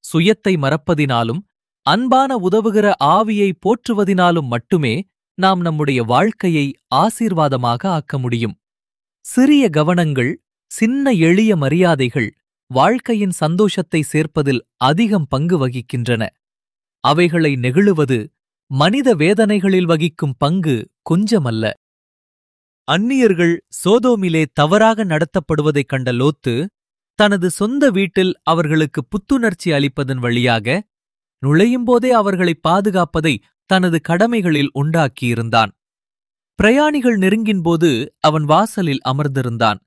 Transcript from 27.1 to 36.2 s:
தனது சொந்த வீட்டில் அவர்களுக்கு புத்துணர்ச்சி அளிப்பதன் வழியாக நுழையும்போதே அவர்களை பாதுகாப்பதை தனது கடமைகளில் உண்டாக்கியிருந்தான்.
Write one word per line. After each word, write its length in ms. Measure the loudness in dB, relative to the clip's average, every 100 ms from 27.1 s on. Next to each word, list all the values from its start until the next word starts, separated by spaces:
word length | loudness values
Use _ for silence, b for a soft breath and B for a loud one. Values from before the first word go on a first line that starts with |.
தனது 360 | 0 0 2 -2
சொந்த 400 | -2 -4 2 2
வீட்டில் 500 | 2 0 0 -2 -2
அவர்களுக்கு 640 | -2 0 0 -2 -2 -6
புத்துணர்ச்சி 680 | -8 -10 -4 -2 -2 -4 -4
அளிப்பதன் 460 | -2 -2 -4 -6 -4
வழியாக 640 | -2 0 0 0 -2 -4 -6 _ _ _ _ _
நுழையும்போதே 640 | 0 2 2 0 0 2 2
அவர்களை 500 | 2 0 0 -2 0 0
பாதுகாப்பதை 680 | 0 0 -2 -2 -2 -2 -4 _ _
தனது 360 | _ 0 2 -2
கடமைகளில் 720 | -2 0 0 0 0 0 0
உண்டாக்கியிருந்தான். 960 | -2 -2 0 -2 -2 -4 -4 0 2 0 _ _ _ _ _